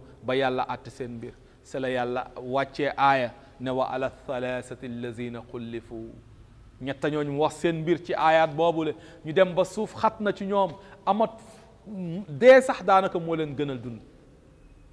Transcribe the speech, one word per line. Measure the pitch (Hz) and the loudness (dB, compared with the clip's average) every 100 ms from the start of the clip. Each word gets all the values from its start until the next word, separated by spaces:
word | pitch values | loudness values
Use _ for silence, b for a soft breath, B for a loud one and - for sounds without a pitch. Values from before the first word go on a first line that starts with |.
| B B | B B
ba | 113 131 | -2 0
Yàlla | 135 127 127 | 0 0 -4
àtte | 123 117 | -6 -10
seen | - 123 117 | -12 -12 -10
mbir." | 120 - b b | -14 -16 b b
C'est | - 139 | -12 -6
la | 131 | -2
Yàlla | 127 120 123 - - | -2 -2 -4 -8 -12
wàccee | 127 131 135 - 143 - | -4 -2 -2 -2 -4 2
aaya | 139 139 120 - B - | 4 4 2 -6 B -10
ne, | 127 | -4
"Wa | 131 127 | -2 -2
ala | 131 131 | -2 -4
thalathati | - - 127 123 127 120 127 131 | -6 -8 -6 -4 -6 -8 -14 -12
allazina | 120 120 113 120 117 117 | -10 -10 -8 -10 -10 -12
xullifu." | 131 117 117 - 117 113 123 - - - - - - | -12 -10 -10 -10 -14 -14 -18 -20 -20 -20 -20 -20 -12
Ñett | 127 135 | -8 -4
ñooñu | 156 151 147 | -2 -2 -2
mu | 139 | 0
wax | 151 - | -2 0
seen | 175 165 | -2 -2
mbir | 160 165 | -2 -2
ci | - | -2
aayaat | 165 160 160 160 147 | 2 4 6 4 2
boobu | 170 160 | 2 2
la. | 156 147 B B 151 | -2 -6 B B -2
Ñu | |
dem | 156 185 | 2 4
ba | 170 180 | 2 -2
suuf | - 220 - | -2 -8 0
xat | 220 220 | -2 0
na | 208 | -4
ci | 196 196 | -2 0
ñoom, | 202 190 - B B - | 0 0 -2 B B -2
amat, | 208 220 - - - - - - | 0 0 -2 -20 -20 -20 -20 -14
dee | 202 175 170 202 143 240 262 | -10 -8 -8 -8 6 10 10
sax | 262 254 | 8 -2
daanaka | 185 190 190 185 | 4 4 4 -2
moo | 165 160 | -4 -2
leen | 156 135 | -4 -4
gënal | 143 127 | -4 -4
dund. | 120 110 - - - - - - - - - | -10 -14 -16 -20 -20 -20 -20 -20 -20 -20 -20